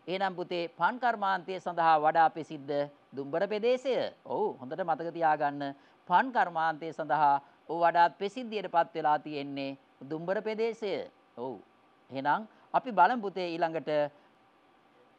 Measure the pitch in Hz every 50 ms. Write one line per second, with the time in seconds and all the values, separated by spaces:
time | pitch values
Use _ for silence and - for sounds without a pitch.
0 | - 156 180 190 196 190 180 175 175 - 180 175 170 165 - - 226 247 254 240
1 | 254 240 226 214 202 190 190 180 170 185 185 180 - 185 175 170 165 165 160 156
2 | 151 156 160 165 160 156 - 165 147 - 160 147 135 139 147 143 143 143 - _
3 | _ _ - 131 139 139 151 165 196 196 214 208 214 240 254 247 254 277 233 180
4 | 123 98 - _ _ - 123 160 214 190 127 - 131 127 - 160 185 165 156 143
5 | 165 170 156 170 165 156 151 147 151 143 143 143 143 139 139 - _ _ _ _
6 | _ - 180 185 240 269 233 233 190 175 170 160 160 160 156 143 165 160 147 -
7 | 156 151 151 151 151 143 139 139 - - _ _ _ - 165 170 170 170 165 175
8 | 170 170 175 - 196 202 - 254 254 220 214 202 185 180 - 170 165 170 - 160
9 | 156 151 151 151 - 151 151 139 139 143 139 139 135 135 139 - _ _ _ -
10 | 131 135 156 156 170 175 196 214 208 220 220 214 226 233 214 - 214 196 165 127
11 | 87 - _ _ _ _ _ 117 123 131 117 92 - _ _ _ _ _ _ _
12 | _ - 123 135 135 143 151 196 220 - _ _ _ - - 175 - 262 208 180
13 | 175 202 254 247 208 196 165 190 180 175 165 165 175 165 165 160 131 160 151 147
14 | 147 143 - - _ _ _ _ _ _ _ _ _ _ _ _ _ _ _ _
15 | _ _ _